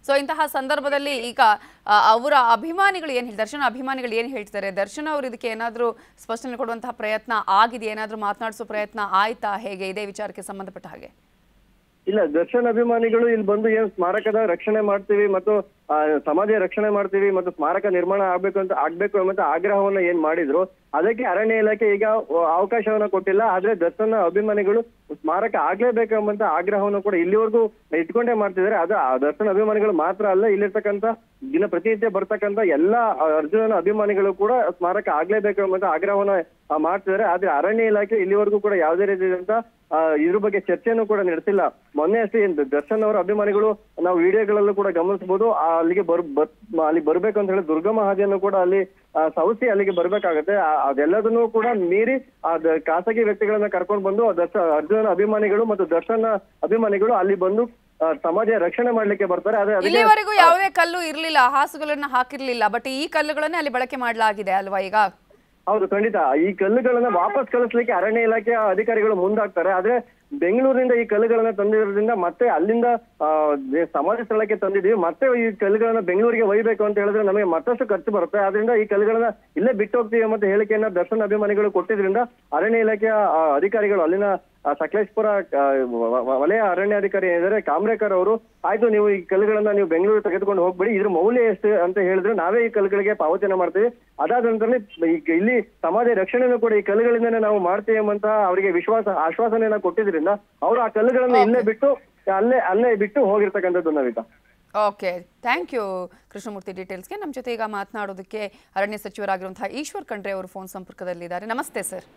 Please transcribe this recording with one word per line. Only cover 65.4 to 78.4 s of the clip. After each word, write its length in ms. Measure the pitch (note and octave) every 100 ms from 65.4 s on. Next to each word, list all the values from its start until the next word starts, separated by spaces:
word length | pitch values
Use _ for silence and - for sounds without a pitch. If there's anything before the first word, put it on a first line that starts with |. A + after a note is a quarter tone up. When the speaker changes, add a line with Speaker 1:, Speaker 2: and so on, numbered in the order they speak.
| _ _ -
Speaker 2:
ಹೌದು, 180 | G#3 F#3+
ಖಂಡಿತ. 280 | G3+ A3 G3+ D3 C#3+
ಈ 140 | F3+
ಕಲ್ಲುಗಳನ್ನ 520 | F#3 G3 A#3+ B3 A#3+ A#3+ F3+
ವಾಪಸ್ 360 | F#3 G4+ B3
ಕಳಿಸ್ಲಿಕ್ಕೆ 420 | A#3+ A#3+ A#3 A#3+
ಅರಣ್ಯ 280 | F#3+ G3 A3+
ಇಲಾಖೆಯ 360 | A3+ A3+ A3 A#3 G#3+
ಅಧಿಕಾರಿಗಳು 460 | F#3 A3 A3 G#3+ G3
ಮುಂದಾಗ್ತಾರೆ. 560 | F#3 G#3+ G#3 F3 F3
ಆದ್ರೆ 500 | F#3 G3 B3 A#3+ _ _
ಬೆಂಗಳೂರಿನಿಂದ 580 | C#4+ F3 A3+ C4 B3+ B3+
ಈ 140 | A#3+ A#3
ಕಲ್ಲುಗಳನ್ನ 460 | G#3 A3+ A3+ A3+
ತಂದಿರೋದ್ರಿಂದ 580 | G#3 G#3 G#3+ G#3 G3+ G#3+
ಮತ್ತೆ 380 | A3 F3 E3+ A#3+
ಅಲ್ಲಿಂದ, 380 | D#3+ F#3+ A#3 A#3+ A#3 - _
ಆ, 320 | D3+ D#3 D3+ C#3+
ದೇ-, 300 | C3+ D3 E3
ಸಮಾಧಿ 380 | C#3+ D#3+ A#3
ಸ್ಥಳಕ್ಕೆ 320 | A3+ A3 G#3 G#3+
ತಂದಿದ್ದೀವಿ, 400 | G3 G3 F#3+ A3
ಮತ್ತೆ 540 | E3+ E3 C4+ A#3+ A3+
ಈ 20 |
ಕಲ್ಲುಗಳನ್ನ 480 | G3+ G3 G#3+ A3+ A3+
ಬೆಂಗಳೂರಿಗೆ 440 | F3+ F3+ A#3 A#3
ಒಯ್ಬೇಕು 400 | G#3+ G#3 A3+ G#3+
ಅಂತ 140 | G#3 G#3
ಹೇಳಿದ್ರೆ 260 | G3+ G#3
ನಮಗೆ 200 | G3+ G3+
ಮತ್ತಷ್ಟು 440 | G3 E3 A#3+ A#3 A#3+
ಖರ್ಚು 240 | - -
ಬರುತ್ತೆ. 280 | G3+ E3+
ಆದ್ರಿಂದ 300 | G#3